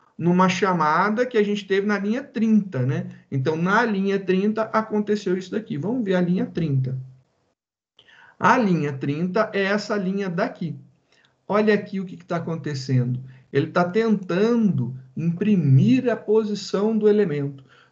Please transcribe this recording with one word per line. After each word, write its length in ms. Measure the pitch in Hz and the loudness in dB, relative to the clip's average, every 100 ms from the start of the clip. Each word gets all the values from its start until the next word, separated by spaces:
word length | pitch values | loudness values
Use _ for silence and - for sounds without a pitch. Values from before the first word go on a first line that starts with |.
| _ - | _ -4
numa 320 | 165 180 185 | 2 4 2
chamada 760 | - 196 175 151 160 202 220 | 2 0 2 2 2 2 0
que 140 | 247 220 | 0 0
a 40 | |
gente 220 | 208 208 202 | 0 -2 -2
teve 200 | 190 202 | 0 0
na 120 | 202 | -2
linha 260 | 202 240 | -2 -4
trinta, 600 | 285 233 226 214 - 131 | -4 -2 2 2 2 -2
né? 220 | 131 160 - - - | -2 -2 -6 -12 -8
Então, 240 | 135 131 | -4 -2
na 300 | 156 180 214 | 0 2 2
linha 340 | 240 196 196 196 | 2 0 0 0
trinta 440 | 190 185 208 214 | 0 0 0 0
aconteceu 760 | 220 220 214 214 208 208 190 185 | -2 -2 -2 -2 0 -2 -2 -4
isso 160 | - | -4
daqui. 260 | 208 - 147 | -6 -6 -6
Vamos 260 | 175 254 | -4 -4
ver 100 | 196 | 0
a 60 | 185 | 0
linha 260 | 175 185 247 | 2 0 -2
trinta. 520 | - 160 135 131 - - - _ _ _ _ _ _ _ _ _ - - - | -4 -2 0 -2 -6 -12 -20 _ _ _ _ _ _ _ _ _ -20 -20 0
A 160 | 185 262 | 2 4
linha 360 | 208 165 147 | 4 2 0
trinta 580 | 131 143 147 185 185 220 | -4 -4 -2 -2 -2 -2
é 120 | 196 | -2
essa 320 | 196 208 208 208 | 0 -2 -2 -4
linha 340 | 185 196 190 | -2 -4 -4
daqui. 460 | 170 247 - 165 135 - _ _ _ _ _ - | -4 -4 -4 -8 -10 -16 _ _ _ _ _ -2
Olha 260 | 208 214 | 0 2
aqui 240 | 208 - 196 | 2 0 -8
o 60 | |
que 120 | 185 170 | -8 -12
que 80 | |
tá 120 | - 170 | -8 -6
acontecendo. 840 | 170 160 147 139 - 127 120 127 - - _ | -4 -6 -6 -6 0 0 0 -4 -8 -20 _
Ele 140 | 135 156 | -2 0
tá 180 | 175 | 0
tentando 1120 | 180 214 226 208 - 175 220 240 208 131 123 - - - | 0 0 2 0 0 0 2 2 2 0 -4 -8 -12 -6
imprimir 920 | 165 170 214 196 143 135 202 254 247 | -4 0 2 2 6 6 6 4 2
a 80 | 220 | -2
posição 800 | - 220 208 202 - 190 214 220 | 0 2 0 -4 -4 -2 0 2
do 120 | 208 | 4
elemento. 560 | 208 196 147 143 135 - _ _ | 4 2 -2 -4 -8 -20 _ _